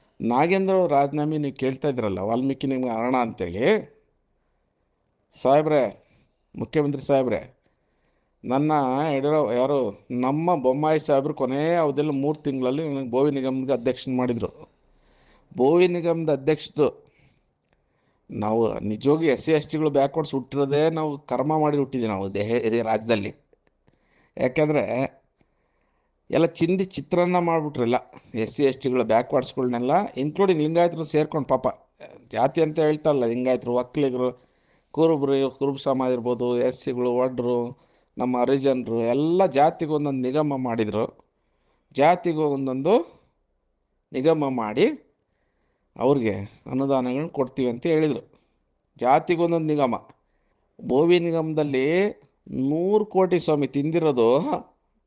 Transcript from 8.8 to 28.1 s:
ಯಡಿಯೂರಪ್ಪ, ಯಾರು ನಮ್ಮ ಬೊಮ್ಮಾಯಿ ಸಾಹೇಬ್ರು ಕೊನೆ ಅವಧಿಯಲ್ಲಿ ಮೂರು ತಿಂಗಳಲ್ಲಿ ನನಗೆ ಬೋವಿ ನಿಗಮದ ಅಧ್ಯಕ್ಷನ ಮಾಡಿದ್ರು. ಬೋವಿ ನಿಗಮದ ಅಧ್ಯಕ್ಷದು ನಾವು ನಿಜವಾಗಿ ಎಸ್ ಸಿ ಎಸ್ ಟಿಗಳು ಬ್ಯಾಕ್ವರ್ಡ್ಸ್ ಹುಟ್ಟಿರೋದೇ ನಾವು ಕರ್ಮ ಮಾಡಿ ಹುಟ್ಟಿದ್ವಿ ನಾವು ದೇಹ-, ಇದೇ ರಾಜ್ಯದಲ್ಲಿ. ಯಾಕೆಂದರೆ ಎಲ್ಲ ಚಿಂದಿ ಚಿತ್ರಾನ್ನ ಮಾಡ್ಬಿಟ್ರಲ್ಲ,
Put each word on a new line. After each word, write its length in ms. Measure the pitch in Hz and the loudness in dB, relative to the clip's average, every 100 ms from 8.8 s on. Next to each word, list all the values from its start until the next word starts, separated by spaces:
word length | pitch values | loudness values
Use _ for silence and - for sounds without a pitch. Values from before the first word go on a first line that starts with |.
| 131 131 160 | 0 -2 -2
ಯಡಿಯೂರಪ್ಪ, 400 | 139 143 156 117 | 0 0 0 0
ಯಾರು 560 | 120 135 143 110 - - | 0 0 0 -2 -6 -8
ನಮ್ಮ 440 | 123 127 151 170 165 | -2 0 0 0 2
ಬೊಮ್ಮಾಯಿ 440 | 127 135 156 156 | 0 2 0 0
ಸಾಹೇಬ್ರು 340 | 151 139 147 | 2 0 0
ಕೊನೆ 420 | 151 127 139 156 170 | -2 -2 0 0 2
ಅವಧಿಯಲ್ಲಿ 380 | 151 135 151 | 0 0 -2
ಮೂರು 280 | 139 143 151 | -2 -2 -2
ತಿಂಗಳಲ್ಲಿ 520 | 143 135 127 143 160 | -4 -2 -2 -2 -4
ನನಗೆ 160 | 139 127 | -6 -2
ಬೋವಿ 220 | 123 147 | 0 2
ನಿಗಮದ 420 | 139 131 131 131 | 0 -2 -4 -2
ಅಧ್ಯಕ್ಷನ 420 | 123 123 127 135 127 | 0 0 -4 -4 -2
ಮಾಡಿದ್ರು. 560 | 123 117 92 - - _ _ _ _ _ _ _ _ - | -2 -2 -6 -8 -20 _ _ _ _ _ _ _ _ 0
ಬೋವಿ 300 | 131 175 180 | 4 6 4
ನಿಗಮದ 440 | 175 165 165 156 | 2 0 0 0
ಅಧ್ಯಕ್ಷದು 800 | 139 135 151 - 147 139 - _ _ _ _ _ _ _ _ _ _ _ _ _ | 0 0 -2 -4 0 0 0 _ _ _ _ _ _ _ _ _ _ _ _ _
ನಾವು 480 | 117 104 113 113 104 | -6 -2 0 0 -2
ನಿಜವಾಗಿ 480 | 104 107 135 160 160 | -6 -2 0 2 2
ಎಸ್ 180 | 123 - | 0 2
ಸಿ 60 | |
ಎಸ್ 180 | 156 151 | 0 0
ಟಿಗಳು 200 | 151 156 | -2 0
ಬ್ಯಾಕ್ವರ್ಡ್ಸ್ 460 | 139 139 160 147 135 | 2 0 0 -4 -6
ಹುಟ್ಟಿರೋದೇ 540 | 123 139 139 143 160 | -4 -2 0 2 2
ನಾವು 280 | 160 156 143 | 0 -4 -8
ಕರ್ಮ 420 | - 123 143 156 | -4 -2 0 2
ಮಾಡಿ 180 | 151 143 | 2 0
ಹುಟ್ಟಿದ್ವಿ 300 | 131 131 113 | -2 -2 -2
ನಾವು 260 | 98 98 | -2 -4
ದೇಹ-, 340 | 98 104 120 113 | -4 -2 0 0
ಇದೇ 140 | 117 | 0
ರಾಜ್ಯದಲ್ಲಿ. 540 | 110 110 110 110 98 - _ _ _ _ _ _ _ _ _ - | 0 -2 0 -2 -2 -10 _ _ _ _ _ _ _ _ _ -4
ಯಾಕೆಂದರೆ 840 | 127 156 151 147 101 120 135 - _ _ _ _ _ _ _ _ _ _ _ | -2 0 0 0 0 -2 -4 -8 _ _ _ _ _ _ _ _ _ _ _
ಎಲ್ಲ 140 | - 165 | 0 0
ಚಿಂದಿ 400 | - 165 185 190 | 0 0 0 -2
ಚಿತ್ರಾನ್ನ 540 | - - 175 175 180 | -8 -2 0 2 0
ಮಾಡ್ಬಿಟ್ರಲ್ಲ, 560 | 170 165 151 143 117 120 - | 0 0 -2 -2 0 0 -4